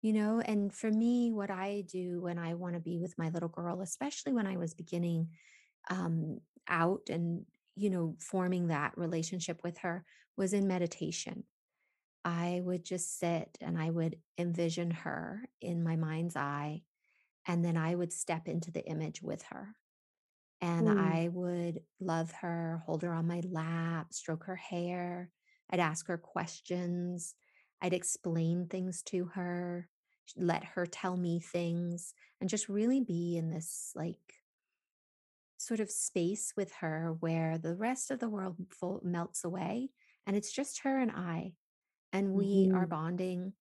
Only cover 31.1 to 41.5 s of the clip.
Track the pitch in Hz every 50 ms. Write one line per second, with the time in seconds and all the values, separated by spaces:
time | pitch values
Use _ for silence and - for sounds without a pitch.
31.1 | 180 180 175 175 170 170 165 - - 175 175 170 170 170 175 175 175 170 170 -
32.1 | - _ - - _ _ - 185 - 208 - - 196 208 214 233 262 277 254 -
33.1 | 175 170 170 175 170 170 165 160 165 160 165 165 - - - - - - 160 170
34.1 | 175 - _ _ - _ _ _ _ _ _ _ _ _ _ _ _ _ _ _
35.1 | _ _ _ _ _ _ _ _ _ _ - - 233 214 220 202 - - - -
36.1 | - 180 170 170 202 214 - - - - 196 175 - - - 160 156 156 165 170
37.1 | 165 165 165 165 165 165 165 160 160 165 160 165 170 185 214 233 262 262 - -
38.1 | 277 247 247 226 214 202 190 190 175 165 185 185 - - - 180 190 - - 180
39.1 | 175 170 170 - - - - 175 170 185 175 - 208 233 262 269 _ _ _ _
40.1 | _ _ _ - 196 208 208 - - - 285 - - - - 269 269 269 254 226
41.1 | 214 - 180 175 165 165 - 190